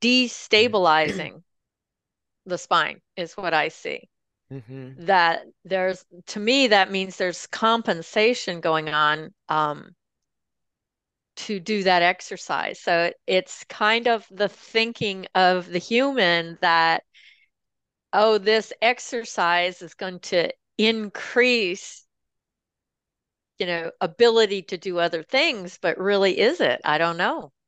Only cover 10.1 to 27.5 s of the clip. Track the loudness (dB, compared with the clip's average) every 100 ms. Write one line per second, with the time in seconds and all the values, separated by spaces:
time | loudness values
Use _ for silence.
10.1 | _ _ _ _ _ _ _ _ _ _
11.1 | _ _ -16 -10 -8 -4 -2 2 4 4
12.1 | 0 -8 -14 -6 -6 -6 -6 -2 0 0
13.1 | -4 -2 -2 -2 -10 -18 -2 0 2 0
14.1 | -2 -4 -4 -4 -4 -6 -2 -2 -4 -6
15.1 | -6 -4 2 4 4 -2 -6 -2 0 2
16.1 | 2 2 2 -2 -2 2 4 4 0 -4
17.1 | _ -20 _ _ _ _ _ _ _ _
18.1 | 2 4 4 2 0 -2 -2 0 0 -6
19.1 | -10 -8 -2 0 2 0 -6 -16 -12 -12
20.1 | -10 -2 -2 -2 -6 _ -2 0 0 -6
21.1 | -12 -2 2 4 2 -2 -6 -12 -20 _
22.1 | _ _ _ _ _ _ _ _ _ _
23.1 | _ _ _ _ -8 -4 -4 -6 -6 -6
24.1 | 2 4 6 2 0 -6 -10 -6 -2 -2
25.1 | -2 -2 0 0 -2 -10 -6 -4 -2 0
26.1 | 2 2 4 0 2 0 0 0 0 0
27.1 | 0 -4 -4 -10